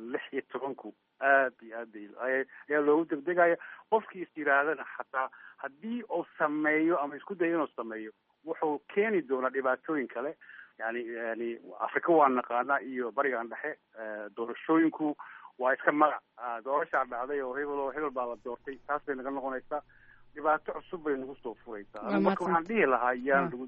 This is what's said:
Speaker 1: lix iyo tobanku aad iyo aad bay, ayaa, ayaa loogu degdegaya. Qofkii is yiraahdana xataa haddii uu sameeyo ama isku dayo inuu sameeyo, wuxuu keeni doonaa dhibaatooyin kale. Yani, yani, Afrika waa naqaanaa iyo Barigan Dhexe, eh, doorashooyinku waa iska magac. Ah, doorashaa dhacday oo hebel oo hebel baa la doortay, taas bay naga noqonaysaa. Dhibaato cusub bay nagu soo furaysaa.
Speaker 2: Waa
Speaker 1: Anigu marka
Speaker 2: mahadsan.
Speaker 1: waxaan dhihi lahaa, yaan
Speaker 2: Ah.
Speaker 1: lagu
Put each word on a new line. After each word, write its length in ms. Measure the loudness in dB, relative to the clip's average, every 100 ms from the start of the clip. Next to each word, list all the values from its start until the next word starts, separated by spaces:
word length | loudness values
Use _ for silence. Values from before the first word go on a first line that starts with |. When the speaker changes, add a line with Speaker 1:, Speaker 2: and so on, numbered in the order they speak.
| -6
Speaker 1:
lix 100 | -6 -4
iyo 80 | -8 -6
tobanku 420 | -8 -8 -8 -12 -18 _ _
aad 320 | 4 4 4 -2
iyo 160 | -14 -12
aad 120 | -12
bay, 160 | -12 -16 -6
ayaa, 240 | -2 0 -2 -8 -2
ayaa 120 | 2
loogu 240 | 4 4 4
degdegaya. 480 | -2 -2 4 4 4 -2 -18 0
Qofkii 320 | 0 0 -10
is 140 | -10 -4
yiraahdana 460 | 2 4 4 0 -6 -10
xataa 320 | -8 -4 -4 -6 -20 -14
haddii 460 | -14 -10 -8 -8
uu 220 | -4 -4 -6 -2
sameeyo 600 | 0 2 2 4 4 2
ama 160 | 0 -6
isku 200 | -12 -2
dayo 200 | 0 2
inuu 120 | -2 -4
sameeyo, 360 | -8 -8 -12 -14 _ _ -10
wuxuu 340 | -2 -2 -2 -2
keeni 280 | 0 2 2
doonaa 280 | 2 0 0
dhibaatooyin 580 | 0 0 0 0 -2 -2
kale. 280 | -4 -6 -8 -16 -20 -20 _
Yani, 280 | -6 -4 -6
yani, 520 | -6 -4 -4 -4 -6 -12 -6
Afrika 320 | -2 -2 4
waa 180 | 8 8
naqaanaa 500 | 6 0 -2 0 0
iyo 300 | -2 -4 -4
Barigan 360 | 0 0 0 -4
Dhexe, 200 | -8 -8 -10 _ -14
eh, 280 | -10 -10 -10 -8
doorashooyinku 800 | -8 -8 2 4 4 2 -2 -4 -10 -18 -20 _
waa 140 | 0
iska 180 | 2 2
magac. 300 | 6 4 4 -10 -12
Ah, 220 | -8 -8
doorashaa 420 | -2 -2 0 -2 -2
dhacday 360 | -4 -4 -4
oo 120 | -4 -4
hebel 240 | -4 -4
oo 120 | -4
hebel 200 | -4 -6
baa 140 | -4 -6
la 100 | -6
doortay, 340 | -10 -10 -10 -14 -6
taas 180 | -6 -4
bay 100 | -6
naga 140 | -6
noqonaysaa. 500 | -6 -6 -8 -6 -8 -8 -20 -20 -20 -20
Dhibaato 380 | -4 2 2 0
cusub 300 | -8 -8 -6
bay 120 | -2 -2
nagu 180 | -4 -10
soo 100 | -10 -12 -12
furaysaa. 360 | -12 -12 -10
Speaker 2:
Waa 60 | -2
Speaker 1:
Anigu 120 | 2
marka 200 | 2 2
Speaker 2:
mahadsan. 100 | 2
Speaker 1:
waxaan 140 | 0 2
dhihi 180 | 2 4
lahaa, 260 | 4 2
yaan 320 | 0 4 4 2
Speaker 2:
Ah. 40 |
Speaker 1:
lagu 160 | -4